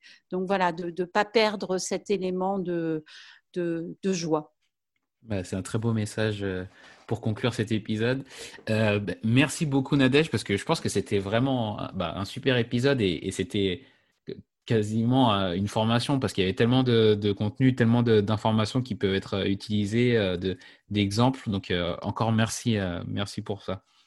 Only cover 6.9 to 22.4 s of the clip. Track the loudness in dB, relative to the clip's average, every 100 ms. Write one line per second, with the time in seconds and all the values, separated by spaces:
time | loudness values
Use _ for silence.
6.9 | -16 -8 -4 -4 -2 -2 -2 -2 -2 -2
7.9 | -2 -2 -2 -6 -16 -18 -12 -2 2 2
8.9 | 2 -2 -4 2 2 2 0 0 0 2
9.9 | 2 4 4 2 -2 -2 -2 0 -2 0
10.9 | -2 0 -2 0 0 2 0 -2 -4 -6
11.9 | -6 -4 -4 -6 -4 0 0 0 0 2
12.9 | 2 2 0 -6 -4 -4 0 -2 -2 -10
13.9 | _ _ _ -16 -16 -18 _ -2 0 0
14.9 | 0 2 4 4 4 0 0 -2 0 2
15.9 | 2 2 0 0 0 0 2 2 4 4
16.9 | 4 4 4 2 0 -2 2 2 4 4
17.9 | 4 6 4 4 0 2 2 0 -2 -4
18.9 | -2 0 0 -2 -2 -2 -2 -2 -2 0
19.9 | 0 2 2 0 0 -4 -6 -10 -20 -4
20.9 | 0 2 4 2 2 -4 -4 -2 -2 -2
21.9 | -4 -6 -2 0 2